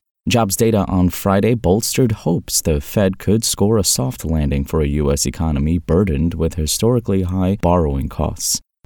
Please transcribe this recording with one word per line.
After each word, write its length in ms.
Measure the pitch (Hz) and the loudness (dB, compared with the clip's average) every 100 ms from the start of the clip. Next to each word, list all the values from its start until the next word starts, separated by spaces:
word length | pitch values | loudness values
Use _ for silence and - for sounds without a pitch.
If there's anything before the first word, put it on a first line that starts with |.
| _ _ - | _ _ 0
Jobs 280 | 117 107 - | 2 2 2
data 280 | 113 107 80 | 2 2 2
on 200 | 95 90 | 2 2
Friday 460 | - 98 98 107 | 0 0 2 2
bolstered 580 | 120 85 98 - - 127 | 2 2 2 0 0 0
hopes 480 | 107 - 165 - - | 0 -2 -2 -2 -4
the 220 | - 73 | 0 -2
Fed 360 | - - 98 95 | -2 0 0 0
could 260 | - 110 | 0 0
score 340 | - - 101 110 | 0 0 2 2
a 40 | |
soft 440 | 92 - 131 - 80 | 0 -2 -4 -6 -4
landing 380 | 80 71 69 | -2 0 -2
for 180 | 67 80 | -2 0
a 60 | 73 | 0
U 220 | 73 71 | 0 0
S 160 | 71 65 | 0 -2
economy 520 | - 80 71 76 87 | -2 -2 0 0 -2
burdened 560 | - 82 101 71 85 | 0 0 2 0 -2
with 200 | 82 80 | -2 -4
historically 680 | 85 78 - 110 123 113 98 | -2 -4 0 0 0 0 0
high 340 | 90 92 92 101 | 0 0 0 0
borrowing 480 | 87 87 78 69 - | 2 2 2 -2 -4
costs. 500 | - 78 - - - - _ | -4 -4 -4 -6 -6 -8 _